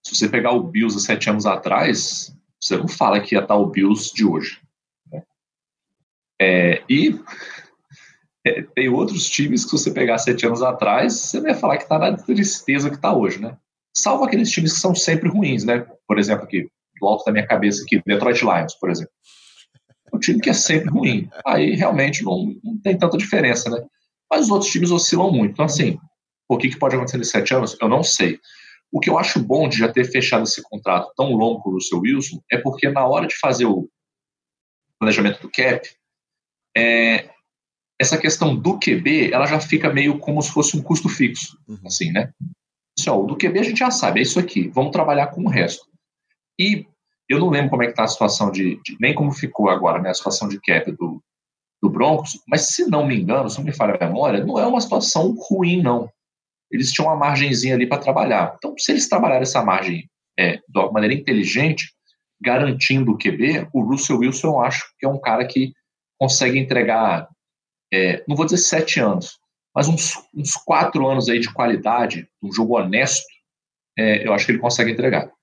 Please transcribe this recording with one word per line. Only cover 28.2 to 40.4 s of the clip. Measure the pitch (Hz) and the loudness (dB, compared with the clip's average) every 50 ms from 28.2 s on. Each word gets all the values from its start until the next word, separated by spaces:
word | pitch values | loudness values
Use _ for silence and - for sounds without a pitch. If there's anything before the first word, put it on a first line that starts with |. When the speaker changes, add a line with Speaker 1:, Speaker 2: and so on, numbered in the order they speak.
| 92 85 - - _ - - - - - - _ _ _ | 0 0 0 -4 _ -20 -20 -20 -20 -20 -20 _ _ _
Speaker 1:
O | - - | -4 0
que | - 180 | 0 2
eu | 160 | 2
acho | 165 175 - - - | 2 0 0 -2 -2
bom | 120 101 127 160 160 131 | 0 0 0 2 2 0
de | - | 2
já | 107 113 113 | 0 0 2
ter | - 127 123 | 2 0 0
fechado | 127 - 131 123 - 127 110 110 | 2 0 -2 0 2 0 0 0
esse | 113 - - | 0 -4 -6
contrato | - _ 107 104 - 98 92 - - - - | -8 _ -16 -6 -2 0 0 0 0 -4 -2
tão | - 175 139 | -2 0 0
longo | 123 107 110 117 113 101 | 2 2 2 0 0 -2
com | - 98 | -4 -4
o | 92 | -4
Russell | 90 - - 92 87 | -4 -4 -2 -2 0
Wilson | 92 117 139 135 - - 90 - _ _ | 0 0 0 0 -2 -6 -10 -14 _ _
é | 117 | -4
porque | 123 - 135 131 - 139 139 | -2 -2 -4 -2 0 -2 0
na | 143 139 131 | 2 2 2
hora | 127 143 - - | 2 2 0 0
de | - - - | -2 -4 -2
fazer | - - - 127 123 | 0 0 2 2 2
o | 110 98 92 - - _ _ _ _ _ _ _ _ _ _ _ _ _ _ _ _ _ _ _ _ _ _ | 2 2 0 -2 -8 _ _ _ _ _ _ _ _ _ _ _ _ _ _ _ _ _ _ _ _ _ _
planejamento | 110 110 101 110 104 101 98 - | 0 0 2 2 2 0 -2 -4
do | - - | -12 -6
cap, | - - 127 131 123 123 - - _ _ _ _ _ _ _ _ _ _ _ _ _ _ _ _ _ | -2 0 2 2 0 -2 -4 -12 _ _ _ _ _ _ _ _ _ _ _ _ _ _ _ _ _
é, | 113 117 117 117 117 113 113 113 - - - - _ _ _ _ _ _ _ _ _ _ _ _ | 2 2 4 4 4 4 2 2 0 -2 -8 -20 _ _ _ _ _ _ _ _ _ _ _ _
essa | _ 123 120 160 | _ 0 0 0
questão | 156 - 160 156 - 170 151 127 | 0 0 -2 0 0 0 0 0
do | 110 - 180 185 | 0 0 -2 -2
Q | - - - 120 | 0 0 0 0
B, | 87 170 139 151 156 120 - | 0 0 0 2 2 2 2
ela | 120 127 139 | 2 0 0
já | 143 151 151 | 0 0 -2
fica | - - 147 - - 147 | -2 -2 -2 0 0 0
meio | 139 135 143 147 143 - | 2 2 2 2 0 -2
como | - 147 147 151 | -4 -4 -2 -2